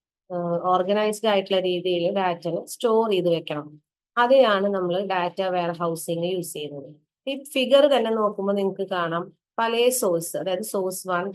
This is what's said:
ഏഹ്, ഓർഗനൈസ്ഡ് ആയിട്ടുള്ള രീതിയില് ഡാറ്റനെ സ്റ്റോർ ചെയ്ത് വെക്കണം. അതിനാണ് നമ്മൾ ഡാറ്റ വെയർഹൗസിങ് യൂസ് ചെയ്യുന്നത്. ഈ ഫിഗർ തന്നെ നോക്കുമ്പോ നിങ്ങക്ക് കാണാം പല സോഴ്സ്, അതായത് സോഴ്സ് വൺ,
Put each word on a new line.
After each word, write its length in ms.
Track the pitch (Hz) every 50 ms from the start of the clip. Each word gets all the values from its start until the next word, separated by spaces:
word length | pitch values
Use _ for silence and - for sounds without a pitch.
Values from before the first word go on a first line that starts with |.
| _ _ _ _ _ _ 185
ഏഹ്, 260 | 175 175 175 170 170 -
ഓർഗനൈസ്ഡ് 640 | 185 185 185 180 185 202 214 214 214 214 208 - 220
ആയിട്ടുള്ള 320 | 208 196 190 196 190 190
രീതിയില് 520 | 185 180 180 175 170 185 180 170 170 180 202
ഡാറ്റനെ 540 | 202 190 180 170 165 - 170 165 170 -
സ്റ്റോർ 440 | - - - - 233 220 220 226 226
ചെയ്ത് 180 | 202 185 175 175
വെക്കണം. 540 | 170 160 165 - 156 147 147 147 151 - _ _ _ _ _ _ _ 233
അതിനാണ് 500 | 240 240 262 269 254 220 202 190 196 202
നമ്മൾ 320 | 202 190 185 175 170 185
ഡാറ്റ 420 | 208 190 190 185 175 180 175 - 190
വെയർഹൗസിങ് 840 | 190 180 180 170 170 175 160 175 170 165 165 - - 170 165 170
യൂസ് 280 | 175 185 180 165 - -
ചെയ്യുന്നത്. 420 | 151 147 143 143 143 139 147 151 - _ _ _ _ _ 269
ഈ 140 | 277 277 277
ഫിഗർ 540 | - - 269 254 226 262 277 285 294 269
തന്നെ 140 | 240 226 226
നോക്കുമ്പോ 420 | 226 220 214 208 208 202 190 196 202
നിങ്ങക്ക് 360 | 202 196 196 185 190 196 190
കാണാം 500 | 196 180 170 165 165 170 180 196 - _ _ _ _ -
പല 300 | 226 226 233 233 240 254
സോഴ്സ്, 480 | 247 - - 190 170 170 165 - -
അതായത് 260 | - 160 185 185 180 220
സോഴ്സ് 460 | - - 202 185 185 185 185 - 185
വൺ, 240 | 180 175 180 202 190